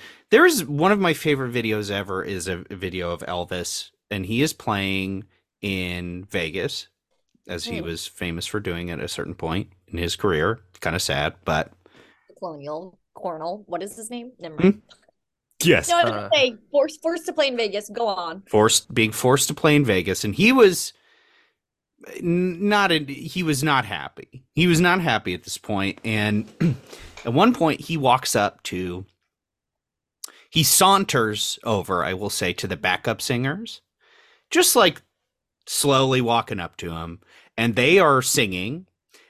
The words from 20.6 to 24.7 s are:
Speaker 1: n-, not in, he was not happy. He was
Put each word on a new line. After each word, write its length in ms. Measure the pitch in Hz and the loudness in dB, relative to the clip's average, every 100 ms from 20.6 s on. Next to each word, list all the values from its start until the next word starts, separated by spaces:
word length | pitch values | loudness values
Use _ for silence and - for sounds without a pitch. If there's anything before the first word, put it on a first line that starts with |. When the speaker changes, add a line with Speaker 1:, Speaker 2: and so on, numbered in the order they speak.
| 202 - - - _ _ _ _ _ _ _ _ _ _ - - | 6 6 -6 -12 _ _ _ _ _ _ _ _ _ _ -18 -6
Speaker 1:
n-, 500 | 175 175 180 170 202 | -2 0 0 0 2
not 240 | 208 196 | 2 4
in, 160 | 160 139 | 2 -2
he 360 | 135 160 185 | -10 -8 -4
was 200 | 160 135 | -2 0
not 220 | 156 135 107 | 2 2 0
happy. 580 | 85 67 - - - _ | -6 -10 -14 -20 -20 _
He 140 | 147 | 2
was 140 | 175 | 4